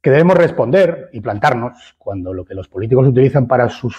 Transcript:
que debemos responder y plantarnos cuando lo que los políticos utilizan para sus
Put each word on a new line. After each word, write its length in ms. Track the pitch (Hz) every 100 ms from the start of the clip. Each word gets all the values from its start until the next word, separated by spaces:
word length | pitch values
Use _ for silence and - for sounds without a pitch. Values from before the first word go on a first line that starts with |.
que 80 | 147
debemos 260 | 139 175 180
responder 720 | 165 - 117 180 175 165 -
y 80 | 117
plantarnos 720 | 113 104 147 120 120 - - _
cuando 360 | - 98 92
lo 100 | 95
que 120 | 87 95
los 120 | 90
políticos 400 | 92 113 127 135
utilizan 400 | 123 135 143 123
para 220 | 127 117
sus 260 | - 123